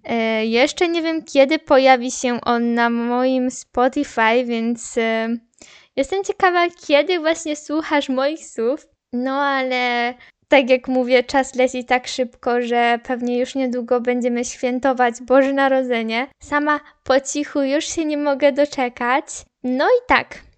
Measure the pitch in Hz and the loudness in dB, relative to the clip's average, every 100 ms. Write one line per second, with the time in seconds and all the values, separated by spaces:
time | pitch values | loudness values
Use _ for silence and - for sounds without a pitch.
0 | - 233 226 220 226 226 302 - 349 339 | -4 -2 0 0 0 2 0 2 0 0
1 | 320 320 320 277 269 311 - 269 262 262 | -2 -4 0 4 4 2 4 4 6 4
2 | 247 - 247 240 - 240 233 233 233 233 | 2 -4 -4 -2 0 0 0 0 0 0
3 | 233 240 254 262 254 - - - 254 294 | -2 0 0 0 -2 -6 -8 -2 0 0
4 | 285 - 226 240 240 233 226 233 - 240 | -4 0 2 2 0 -2 -2 -4 -4 -2
5 | 226 226 226 233 _ _ - - _ - | -2 -2 -2 -6 _ _ -20 -20 _ -4
6 | 269 381 392 392 370 349 349 339 - 285 | -2 -2 -4 0 2 2 0 -4 0 2
7 | 302 359 311 330 311 294 - 302 311 294 | 2 -2 0 -2 -4 -8 -4 -6 0 -2
8 | 277 254 277 311 - - 226 302 _ _ | 0 -2 -2 -4 -12 -4 -4 -4 _ _
9 | _ 240 254 269 285 269 262 254 247 240 | _ -6 -4 -2 -2 -2 -2 -2 -2 0
10 | 240 247 - _ _ - 254 262 254 254 | -2 -6 -20 _ _ 4 6 0 2 -2
11 | 247 254 247 277 254 247 254 254 247 254 | 2 2 2 0 0 0 0 -2 -2 -2
12 | 254 - 247 _ - 240 240 240 233 233 | -2 -4 -4 _ -2 -2 0 0 2 0
13 | 233 254 240 247 254 269 262 247 233 247 | -2 -4 -2 -2 -2 -2 -2 -4 0 0
14 | 240 247 240 240 247 - 254 254 269 247 | 0 0 0 -2 -4 -4 -4 0 0 2
15 | 247 233 247 262 269 277 269 262 254 233 | 0 0 2 4 4 2 2 2 0 -2
16 | 226 226 269 _ - 294 294 294 - _ | -2 -4 -6 _ -4 -2 0 -2 -4 _
17 | - 262 269 285 285 294 269 285 - - | 0 0 0 -6 -4 -2 0 -2 -2 -4
18 | 311 294 294 277 285 269 285 - 247 240 | -2 -2 -2 2 2 2 -2 0 -6 -2
19 | 240 262 320 - - _ 254 254 339 494 | -2 -2 -2 -16 -18 _ -4 0 2 2
20 | 494 - - - - | 2 0 0 -16 -20